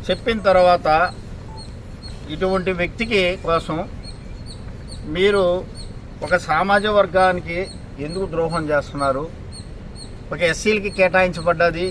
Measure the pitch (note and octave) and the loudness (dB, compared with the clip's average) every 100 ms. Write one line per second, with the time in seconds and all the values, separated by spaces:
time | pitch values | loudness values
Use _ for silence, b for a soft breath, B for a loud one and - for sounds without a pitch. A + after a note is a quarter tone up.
0 | - F3+ - A3+ G3+ F#3 F3+ F3 E3 D#3 | -2 -2 0 0 4 8 8 6 4 4
1 | - - - - - - - - - - | 2 -2 -12 -12 -12 -12 -12 -14 -14 -14
2 | - - - D3+ F#3 F#3+ F3+ F3+ F3 - | -12 -12 -8 -2 0 0 0 -2 -2 -2
3 | A3+ G#3+ F3+ F#3 - E3 - D#3+ F#3+ - | 0 2 2 0 0 0 0 -4 -4 -8
4 | - - - - - - - - - - | -12 -12 -12 -12 -12 -12 -12 -12 -12 -10
5 | D3 D#3+ G3 G3+ F3+ F3+ - - - - | -6 2 4 4 4 2 -4 -12 -12 -12
6 | - - - F3 E3+ D#3+ F#3 G3+ G#3 G#3 | -14 -10 0 0 2 0 4 4 4 4
7 | F#3+ F#3 F#3 F3+ D#3 E3+ F#3+ - - - | 4 6 4 4 -2 -4 -6 -8 -14 -10
8 | D3 F3+ F#3+ E3 E3 E3 D3+ D3+ C3+ C#3+ | -6 -4 -4 0 0 0 2 0 0 -2
9 | C#3 C3+ D#3+ - - - - - - - | 0 0 -4 -10 -14 -12 -12 -12 -12 -12
10 | - - - D3+ E3+ - G#3+ G#3+ G3+ F#3+ | -14 -14 -8 0 0 2 2 2 0 2
11 | F#3 F#3 F#3 E3+ D#3+ E3 E3+ E3 F#3 | 4 4 2 2 0 2 2 2 -4